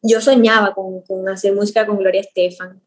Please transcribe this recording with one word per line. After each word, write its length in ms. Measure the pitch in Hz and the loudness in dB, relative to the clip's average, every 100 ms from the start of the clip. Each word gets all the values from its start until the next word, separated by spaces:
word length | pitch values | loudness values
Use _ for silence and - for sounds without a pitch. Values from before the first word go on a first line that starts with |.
Yo 200 | 226 226 | 2 2
soñaba 520 | 277 262 226 220 202 | 4 4 4 4 2
con, 280 | 196 190 185 | -4 -10 -12
con 260 | 180 190 190 | _ -8 -6
hacer 260 | 190 196 | -2 -2
música 320 | 196 208 220 214 | 0 0 0 -2
con 120 | 202 | -2
Gloria 240 | 190 190 | 0 -2
Estefan 580 | 190 - 180 180 185 185 | -6 -4 -4 -4 -18 -20